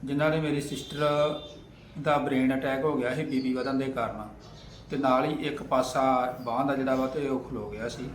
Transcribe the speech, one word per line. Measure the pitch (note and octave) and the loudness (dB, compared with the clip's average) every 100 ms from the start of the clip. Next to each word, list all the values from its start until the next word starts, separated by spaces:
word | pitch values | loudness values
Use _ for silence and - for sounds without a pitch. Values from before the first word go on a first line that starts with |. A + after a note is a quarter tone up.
ਜਿਨ੍ਹਾਂ | C3 C#3+ D3+ | -2 2 4
ਨੇ | D#3+ | 4
ਮੇਰੀ | D#3 C#3+ | 2 0
ਸਿਸਟਰ | C#3 C3 - C#3+ D3 D3 D3+ D3+ - - - - - - | -2 -6 -8 0 2 4 2 0 -8 -16 -18 -20 -16 -6
ਦਾ | D3 C#3+ | 2 2
ਬ੍ਰੇਨ | C3 C3+ C3 C3+ | 4 2 4 2
ਅਟੈਕ | C3+ C3+ D3+ | 0 0 2
ਹੋ | C#3 | 2
ਗਿਆ | B2 C3 | 0 -2
ਸੀ | C#3+ | 0
ਬੀ | C3+ | 0
ਪੀ | B2+ | 0
ਵਧਣ | B2+ B2+ | 0 0
ਦੇ | C3 C3 | 0 -2
ਕਾਰਨ, | C3 A#2 A2 G#2+ - - - - - - | -2 -4 -4 -10 -14 -18 -18 -18 -18 -8
ਤੇ | C3+ | 0
ਨਾਲ | C3+ B2+ D3+ | 4 4 4
ਹੀ | D3 - | 0 -2
ਇੱਕ | - | -4
ਪਾਸਾ | - C3 B2+ C#3+ C3 B2+ B2+ B2+ | 0 2 2 2 4 4 2 -2
ਬਾਂਹ | A#2+ A#2 C#3 | -4 0 2
ਦਾ | C#3 | 2
ਜਿਹੜਾ | C3 C3 | 2 2
ਵਾ | C3 | 2
ਤੇ | D3+ C#3 | -2 -2
ਉਹ | C3 | -2
ਖਲੋ | B2 B2 G#2 | -4 -8 -8
ਗਿਆ | G#2 A#2 | -6 -6
ਸੀ। | - B2+ | -6 -10